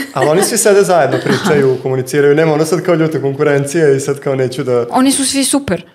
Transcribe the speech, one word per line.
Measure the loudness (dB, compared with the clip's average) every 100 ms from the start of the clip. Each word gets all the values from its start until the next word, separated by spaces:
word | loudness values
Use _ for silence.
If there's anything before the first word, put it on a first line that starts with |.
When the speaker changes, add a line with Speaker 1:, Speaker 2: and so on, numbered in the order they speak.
| -4
Speaker 1:
Ali | -2 0
oni | 2
svi | 0 0
sede | 2 4
zajedno, | 4 2 2 0
pričaju, | -2 -2 0 2 2 0
komuniciraju, | -2 -4 -2 2 2
nema | 4 2
ono | 0
sad | 0 -2
kao | 0
ljuta | 0 0 -2
konkurencija | -4 -2 0 0 0 0 2
i | 2
sad | -2 -4
kao | -4 -2
neću | -2 -4
da | -2 -2 0
Speaker 2:
Oni | 0 2
su | 0
svi | -2 -2
super. | -2 -2 -4 -6 -8